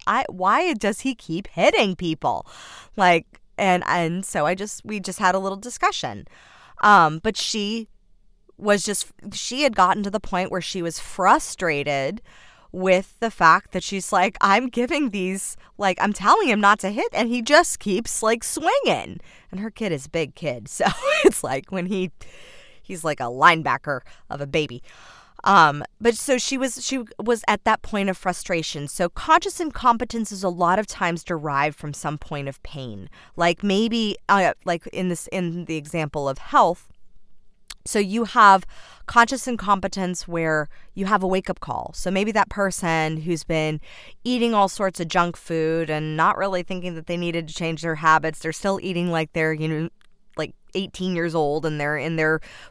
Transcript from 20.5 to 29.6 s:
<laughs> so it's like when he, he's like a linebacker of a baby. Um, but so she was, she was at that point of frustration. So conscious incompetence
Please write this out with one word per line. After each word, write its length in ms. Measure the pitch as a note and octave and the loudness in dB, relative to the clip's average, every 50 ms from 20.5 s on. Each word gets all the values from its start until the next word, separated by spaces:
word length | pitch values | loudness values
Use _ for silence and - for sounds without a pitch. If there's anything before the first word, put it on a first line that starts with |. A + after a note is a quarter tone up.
| B2 A#2+ G#2 - | -6 -6 -10 -10
<laughs> 80 | - - | -4 0
so 60 | - - - - C5 C#5 D5+ D#5 D5+ | 0 0 0 0 0 0 2 6 6
it's 180 | - - - - | 4 4 4 -2
like 280 | - C3+ C#3 - - | -2 -4 -6 -6 -6
when 160 | F#3+ F#3 F3 | -8 -6 -4
he, 240 | F#3 G#3 F#3+ F#3 F3 - - - - - - - - - - - - - - | -4 -4 -4 -4 -4 -8 -12 -20 -20 -20 -20 -20 -20 -20 -20 -20 -20 -20 -20
he's 220 | - - G3 E3 E3 | -16 -12 -10 -6 -4
like 160 | D#3+ D3 - | -4 -4 -4
a 40 | C3 | -4
linebacker 760 | A#2 B2 C3 D3 F3 E3+ D#3+ D3+ C#3 B2 B2+ - D3 C#3 B2 - - - - - - | -6 2 6 8 8 8 8 4 0 -2 -2 -2 -4 -6 -6 -6 -12 -20 -18 -14 -12
of 120 | - C#3+ | -10 -10
a 60 | C#3+ | -6
baby. 340 | C#3 C#3+ D#3+ D#3 - A#2+ A#2+ - - - - - - - - - _ - - - | -4 -2 -2 -2 -2 -6 -12 -16 -18 -20 -20 -20 -20 -20 -20 -20 _ -12 -2 2
Um, 400 | - G3 F#3+ D#3+ D3+ C#3+ D3 - - _ - | 4 6 8 8 6 4 0 -6 -10 _ -2
but 140 | A3 A#3 A#3 | 0 0 0
so 220 | - - - C4 | 2 2 0 0
she 200 | B3 - - C#4 | 0 0 -2 -2
was, 280 | B3+ C4 B3+ - C4 - | -2 -2 -2 -4 -4 -6
she 180 | - C4+ C4 A#3 - - - | -6 -6 -6 -6 -8 -12 -6
was 240 | G#3 A3+ A#3+ G#3+ - | -2 0 0 0 0
at 160 | - G#3+ G3+ - | 0 0 2 2
that 180 | A3+ A3 - | 2 0 0
point 280 | - - - G3+ G3 G3 | 0 -4 -4 -2 -2 -2
of 80 | F#3 | -2
frustration. 720 | - - F#3 F3 - - - F#3 E3 D#3 - - D#3 C#3+ | -4 -4 -4 -4 -4 -4 -4 -4 -4 -4 -4 -8 -8 -8
So 200 | D#3 - - F#3 | -8 -4 -2 -2
conscious 520 | F3 - - - - D#4+ F4 - G4+ - | -2 -4 -4 0 4 4 4 2 0 -4
incompetence 720 | - | -4